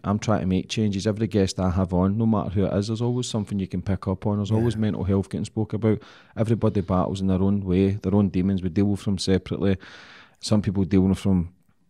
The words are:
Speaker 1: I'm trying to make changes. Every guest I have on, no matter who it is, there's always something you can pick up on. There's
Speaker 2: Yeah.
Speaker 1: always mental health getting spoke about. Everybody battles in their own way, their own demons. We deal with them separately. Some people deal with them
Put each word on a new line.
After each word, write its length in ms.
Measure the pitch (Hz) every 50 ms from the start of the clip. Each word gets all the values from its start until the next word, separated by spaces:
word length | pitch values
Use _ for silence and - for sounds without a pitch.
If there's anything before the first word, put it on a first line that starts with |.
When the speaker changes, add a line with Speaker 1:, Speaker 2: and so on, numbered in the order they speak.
| -
Speaker 1:
I'm 140 | 95 104 107
trying 200 | - 113 107 -
to 40 | -
make 220 | 92 92 92 - -
changes. 380 | - 113 107 104 95 98 90
Every 200 | 110 101 107 113
guest 320 | 90 - 104 95 92 - -
I 120 | 92 92
have 220 | 85 95 95 87 90
on, 220 | 90 92 98 101 113
no 80 | 113
matter 240 | 113 110 101 - -
who 140 | 85 101 95
it 80 | - -
is, 120 | 101 101
there's 140 | 110 113 107
always 240 | 120 120 123 123 120
something 320 | - - 110 98 - 104 98
you 80 | 92
can 160 | - - 90
pick 240 | - - 95 - -
up 180 | 98 92 - -
on. 100 | 107 104
There's 140 | 104 101 92
Speaker 2:
Yeah. 60 | 110 110
Speaker 1:
always 180 | 117 120 107
mental 260 | 110 110 107 87 -
health 280 | 90 92 98 98 95 -
getting 160 | - 78 -
spoke 260 | - - 113 107 -
about. 280 | 107 98 110 110 104 - - - - - - _ -
Everybody 440 | 107 113 110 117 - - 110 92 104
battles 380 | 87 - 92 92 80 - 98 95
in 40 | 95
their 160 | 95 92 90
own 180 | 98 98 104 101 98
way, 280 | 92 90 95 95 98
their 220 | 98 104 - 95 98
own 140 | 104 104 90
demons. 340 | 80 92 90 98 98 90
We 60 | 90 90
deal 160 | 80 104 101
with 180 | 101 101 - -
them 140 | 107 98 90
separately. 600 | - 95 95 92 - - 87 - 90 101 95 - - - - - - - - - - - _ _
Some 220 | - - 110 104
people 220 | 92 107 92 98 95
deal 160 | 76 101 95
with 220 | 92 95 95 - -
them 300 | 101 95 90 82 - - _ _ _ _ _ _